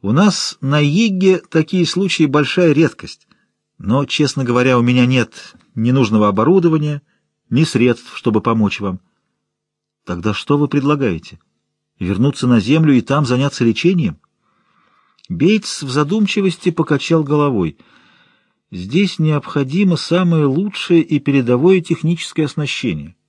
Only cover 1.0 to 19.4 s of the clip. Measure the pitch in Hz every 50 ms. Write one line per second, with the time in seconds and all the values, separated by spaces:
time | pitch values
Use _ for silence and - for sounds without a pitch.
1 | 233 220 190 185 190 190 185 170 - _ - 160 156 - - 185 170 - - 180
2 | 202 185 - - 160 143 131 151 143 - - 180 180 165 143 147 165 139 - -
3 | - - - _ _ _ _ _ _ _ _ _ _ _ _ _ - 98 117 139
4 | 143 131 - - 151 139 - 139 131 120 120 123 123 135 127 120 117 123 123 127
5 | 123 123 131 127 113 - - - - - - - _ _ _ 113 110 120 127 135
6 | 127 101 110 107 107 104 98 104 113 143 185 190 170 170 160 156 151 151 147 143
7 | _ _ _ _ _ _ _ _ _ _ - 135 156 - - 120 120 123 117 -
8 | - - - - - 123 107 107 - 120 113 113 107 98 - - 104 98 92 92
9 | _ _ _ _ _ _ _ _ _ _ _ _ _ _ _ _ _ _ _ _
10 | _ - 90 87 87 107 104 - - - 143 143 147 139 139 143 131 143 151 143
11 | 135 110 85 82 - - - _ _ _ _ _ _ _ _ _ _ _ _ _
12 | 90 87 101 95 123 143 - - - 123 123 113 92 113 147 160 160 151 135 123
13 | - - 135 151 147 117 123 123 135 143 - - 123 117 104 - - 175 196 175
14 | 156 90 73 _ _ _ _ _ _ _ _ _ _ _ _ _ _ _ _ _
15 | _ _ _ _ _ _ 87 82 139 180 220 214 - - - - 147 135 127 147
16 | 147 143 202 220 208 196 - 208 196 190 165 - - 180 165 - 160 - 151 135
17 | - - 165 160 151 139 151 147 147 143 127 101 87 78 - _ - _ _ _
18 | _ _ _ _ _ _ _ _ _ _ _ _ _ _ - 90 90 98 127 180
19 | 202 180 - - 156 156 151 143